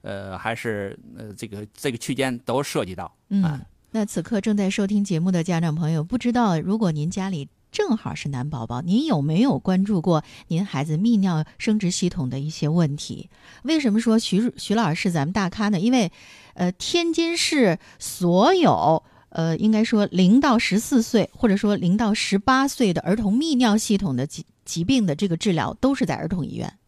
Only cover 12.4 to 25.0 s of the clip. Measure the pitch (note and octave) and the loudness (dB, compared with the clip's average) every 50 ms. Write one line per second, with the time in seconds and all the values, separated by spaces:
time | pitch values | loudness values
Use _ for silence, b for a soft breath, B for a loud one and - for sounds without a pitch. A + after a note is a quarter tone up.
12.4 | C#3 D3+ D#3 - - D3 D#3 F3 E3+ D3 C#3 D3 - - G#2 - - - B B | -6 -8 -6 -4 -2 0 2 2 2 0 0 -6 -10 -12 -12 -14 -14 -20 B B
13.4 | B B B B B B3+ D#4+ D#4+ C#4+ A#3+ G3+ A3 A#3 A#3 A3 A3+ - - - F3+ | B B B B B 0 0 2 2 2 0 2 2 4 2 2 2 2 0 0
14.4 | A3+ A#3+ - - - - G3+ A3 A#3 E3+ D3+ F3 - G3 E3+ D#3+ C#3 D3+ F#3 A3 | 0 0 -4 -6 -4 -2 0 0 2 0 -2 0 -2 -2 0 0 -2 0 -2 -2
15.4 | G3 F#3+ - G#3+ G#3+ G3+ G#3+ E3+ F3+ A#3 B3+ B3+ G#3+ D#3+ B B B B B B | -2 -2 -2 -2 -2 0 0 0 2 2 2 2 2 0 B B B B B B
16.4 | B B B - F3+ F3+ F3+ _ - - - F4 E4+ E4+ D#4+ - E4 E4 E4+ E4 | B B B -2 -2 -2 -2 _ -8 -2 0 0 0 2 0 0 0 0 0 -2
17.4 | - - - D4 B3 G3 D#3+ B B B B B - - - - F3+ F3 F3 F#3 | -2 0 2 4 4 4 2 B B B B B -14 -12 -8 -2 0 2 4 6
18.4 | G#3 D4+ F#4+ F#4 E4 G#3+ C3 E2+ D#2+ C#3+ D#3+ D#3 b b b b b b - - | 6 6 6 6 6 4 4 4 4 2 2 2 b b b b b b -6 -4
19.4 | E3 E3 D#3+ - - G#3+ A3 G#3+ A3 - - G#3+ G#3 - - F3 F#3 F3+ G#3+ C4 | -2 -2 0 0 2 2 4 2 2 2 2 2 2 2 4 4 6 8 8 6
20.4 | C#4+ D4+ A#3 A#3 - - F3+ G#3 - - - B3 A3+ - - A3 F3+ - _ - | 6 6 4 4 2 2 0 -2 -2 2 2 2 2 4 2 2 2 2 _ 0
21.4 | - A3+ F#3+ G3+ - G#3 G#3 E3 - C#4+ F3+ G#3+ B3 G#3+ G3+ - - - G3 G3 | 2 2 2 2 2 0 0 2 2 0 2 2 2 0 0 -2 -2 -2 -2 0
22.4 | G#3 - C4 C4 C4+ C#4 - - B3+ G3+ E3+ E3 - D#3+ F#3 A3 A3 G3+ G3+ A#3+ | 2 2 2 2 2 0 0 0 0 0 0 0 0 0 -2 0 2 0 2 2
23.4 | D4+ E4 D4+ A#3+ B3+ A3+ G3+ A3 - - G#3+ G3 G3 F3 C3 A#2+ C3 D3 - - | 2 2 2 2 4 4 4 2 2 0 0 0 0 -2 -2 -2 -4 -6 -8 -14
24.4 | - _ _ _ _ - - E3 E3 F#3+ C4+ C4 | -18 _ _ _ _ -10 -6 -6 0 2 2 2